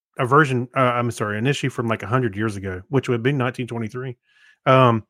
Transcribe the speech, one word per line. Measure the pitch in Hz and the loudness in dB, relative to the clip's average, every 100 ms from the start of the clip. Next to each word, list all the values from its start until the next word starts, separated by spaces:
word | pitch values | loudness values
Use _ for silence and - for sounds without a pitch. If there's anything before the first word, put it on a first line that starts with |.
| _ - | _ -4
a | 123 | 4
version, | 143 143 123 123 135 | 4 4 0 -2 0
uh, | |
I'm | 123 120 120 | 0 2 -2
sorry, | - 104 104 | -2 -4 -2
an | 127 | -2
issue | 139 135 | -2 -4
from, | - 117 | -4 -4
like, | 110 | -4
a | 98 | -2
hundred | 127 117 98 | -2 -2 -2
years | 110 101 | -4 -4
ago, | 95 92 - | -8 -10 -2
which | 135 131 | -2 0
would | 117 | -2
be | 123 | 0
nineteen | 143 123 120 117 | -2 -4 -4 -10
twenty-three, | 117 110 123 131 123 _ _ _ _ 139 | -8 -10 -10 -12 -14 _ _ _ _ 2
um, | 131 127 113 - | 6 6 4 -4